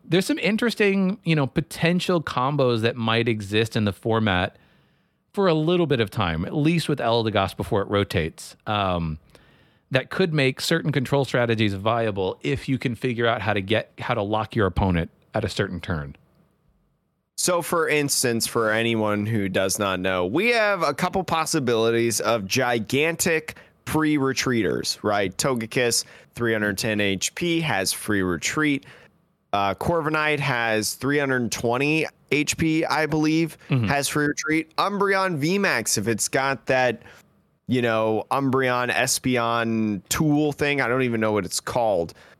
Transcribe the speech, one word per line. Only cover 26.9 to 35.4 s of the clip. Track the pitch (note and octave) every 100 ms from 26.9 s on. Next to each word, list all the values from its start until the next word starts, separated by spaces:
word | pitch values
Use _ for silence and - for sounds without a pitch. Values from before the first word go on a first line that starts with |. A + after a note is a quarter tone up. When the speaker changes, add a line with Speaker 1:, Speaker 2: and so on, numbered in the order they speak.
| G#2+
Speaker 2:
H | G2+ F#2+ - -
P, | F3 E3
has | D#3+ G2 F#2+
free | - - G2+
retreat. | F#2 E2 - - D3+ C#3 - - - _ _ _ -
Uh, | G3+ G3 G3
Corviknight | - E3+ D3+ D#3 D3+ D3
has | C#3 A#2+ A#2 A2 G#2 -
three | C3 C#3+
hundred | C#3 B2+ A2+
twenty | - A#2 A#2+ C#3+ D#3 - _ -
H | D3 D3 -
P, | D#3+ D#3+ D#3+
I | D3 D#3
believe, | D#3 D#3 D#3+ D#3+ - -
Speaker 1:
Mm-hmm. | C3+ G#2
Speaker 2:
has | C#3+ C3+
free | D3+ D3
retreat. | - - D#3 D#3+ -
Umbreon | F3+ G3+ G3 G3 F#3+
V | D#3+